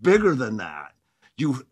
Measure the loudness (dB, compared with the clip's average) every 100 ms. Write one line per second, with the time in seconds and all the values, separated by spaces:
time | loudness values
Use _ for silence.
0 | 4 4 4 0 -2 -6 -8 -12 -18 _
1 | _ _ _ -4 -2 -2 -6